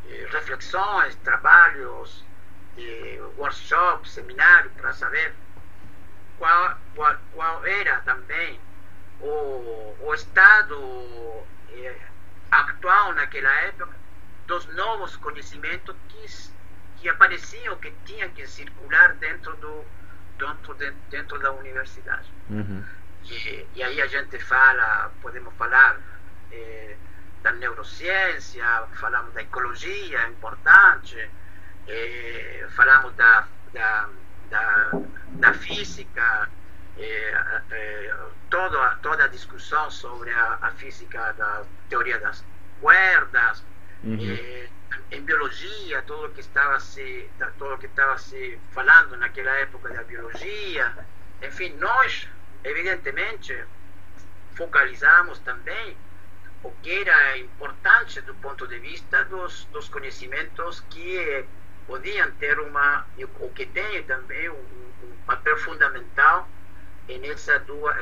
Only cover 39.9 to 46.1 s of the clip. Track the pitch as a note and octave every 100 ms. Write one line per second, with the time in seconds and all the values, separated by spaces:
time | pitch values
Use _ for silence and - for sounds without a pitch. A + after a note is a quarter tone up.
39.9 | - B2 A#2+ A#2 A#2+ A2+ A#2 A#2 - G2+
40.9 | - - A2+ A2+ - - - - - -
41.9 | C3+ C3 A2+ G#2 - - - - - -
42.9 | F3+ F#3+ E3+ C#3 B2+ A#2 - - - -
43.9 | - A2 A2 G#2 G2 - G2 - - -
44.9 | - - C#3+ C#3+ D3 C3+ - F3+ G#3+ F#3
45.9 | C#3 C3